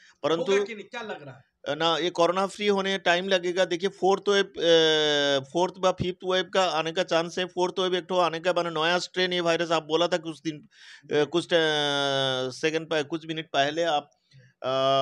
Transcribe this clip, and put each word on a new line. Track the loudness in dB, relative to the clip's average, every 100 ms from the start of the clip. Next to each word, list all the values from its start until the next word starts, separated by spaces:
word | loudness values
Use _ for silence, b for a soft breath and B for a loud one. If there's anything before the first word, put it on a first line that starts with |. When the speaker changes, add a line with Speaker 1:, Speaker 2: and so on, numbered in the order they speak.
| b b
Speaker 1:
परंतु | -2 -2 2
Speaker 2:
होगा | 0 0
कि | -8
नहीं, | -12
क्या | -12
लग | -12 -12
रहा | -14 -20
है? | _ _ -8
Speaker 1:
अ, | -2
ना, | 0 0
ये | -2
कोरोना | 0 2 2 -2
फ्री | -2 -2
होने | 0 0 -2
टाइम | 0 0 2
लगेगा। | 0 0 0 0
देखिए, | 0 -4
फोर्थ | -2 0 2 2
वेव, | 2 0
अ, | 0 4 6 6 4 2 2 2 0 -2
फोर्थ | -2 -2 0
व | -2
फिफ्थ | 0 -4 -6 -2
वेव | -2 0 0
का | 0
आने | 0 -2
का | -2
चांस | 0 0 -2 -4
है। | -6
फोर्थ | 0 -2 0
वेव | -2 -2
एक | -2
ठो | 0
आने | 0 0
का, | -2
माने | 0 0
नया | 0 0 0
स्ट्रेन, | -2 -2 0
ये | 0
वायरस | 0 0 2
आप | -2
बोला | 0 0 2
था | -2
कुछ | -6 -10
दिन, | -10 -10
अ, | -14 B B B -4
Speaker 2:
जी। | 0 0
Speaker 1:
कुछ | 0 2
ट-, | 2 2 0 0 0 0 0 0 -2 -4
सेकंड | -4 -2 -2 -2
प-, | -4 -2
कुछ | -6 -8
मिनट | -10 -4
पहले | 0 0 0
आप, | 0 0 -4 _ b -20 b b
अ, | -4 0 2 2